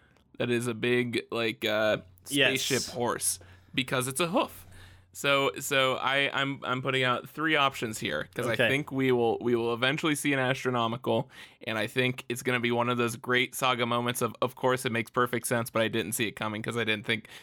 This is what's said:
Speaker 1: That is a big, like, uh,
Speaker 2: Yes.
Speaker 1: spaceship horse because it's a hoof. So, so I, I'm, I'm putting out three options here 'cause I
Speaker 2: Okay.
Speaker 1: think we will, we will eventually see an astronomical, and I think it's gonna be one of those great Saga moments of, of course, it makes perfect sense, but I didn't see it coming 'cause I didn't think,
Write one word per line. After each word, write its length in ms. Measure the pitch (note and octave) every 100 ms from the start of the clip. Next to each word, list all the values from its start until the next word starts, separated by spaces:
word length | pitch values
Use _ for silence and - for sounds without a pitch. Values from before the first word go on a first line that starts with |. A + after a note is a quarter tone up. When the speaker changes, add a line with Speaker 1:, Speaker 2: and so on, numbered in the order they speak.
| _ _ _ -
Speaker 1:
That 120 | B2
is 180 | A#2+ A#2+
a 60 |
big, 480 | A2 A#2+ B2 B2 A2+ -
like, 320 | A2+ A2+ A#2+
uh, 340 | G#2+ G#2+ G#2+ C#3+ - - -
Speaker 2:
Yes. 340 | C#3 C3 C3
Speaker 1:
spaceship 320 | - B2 -
horse 460 | B2+ A#2+ - - - - - _
because 320 | - B2+ C3+ B2+
it's 140 | C3
a 80 | E3+
hoof. 400 | A#3 - - - - - - _
So, 360 | - C#3+ C#3 C#3 -
so 360 | C#3 C3+ C3 B2
I, 340 | B2+ C#3 C#3
I'm, 280 | C3 C#3 C#3
I'm 160 | E2+ B2+
putting 220 | C3+ C3
out 240 | B2+ B2 -
three 260 | - D#3
options 440 | D3+ C3+ - A2+ G#2+
here 300 | A2+ D2+ -
'cause 120 | - B2+
I 60 |
Speaker 2:
Okay. 120 | A2+ A#2+
Speaker 1:
think 220 | C3+ D3+
we 220 | C3 C3
will, 240 | B2 A#2 -
we 120 | A#2 A#2
will 180 | A#2
eventually 400 | A#2 B2+ D3 E3
see 180 | D3 -
an 60 | C3+
astronomical, 920 | B2+ C3 B2+ B2 A2+ A#2+ B2 A2+ B2 - - - -
and 100 | A2
I 100 | G#2+
think 380 | B2+ B2+ B2+ -
it's 120 | B2
gonna 180 | B2 B2
be 100 | A#2+
one 160 | A#2+ A#2+
of 80 | A#2+
those 200 | A#2+ B2
great 380 | - B2 B2+
Saga 300 | - C3 A#2+
moments 380 | A#2+ A#2+ A#2+ A#2+
of, 120 | A#2 -
of 140 | B2
course, 320 | - C3 B2+ B2
it 60 |
makes 180 | A2+ A2
perfect 360 | - B2 A#2+ -
sense, 200 | A#2+ A2+
but 140 | A2+
I 60 | A2
didn't 240 | A#2 F#2+
see 140 | A2+ G#2+
it 40 |
coming 280 | - A2 G#2
'cause 160 | A#2 A#2
I 60 |
didn't 200 | A2 G#2+
think, 240 | G#2+ A2 - -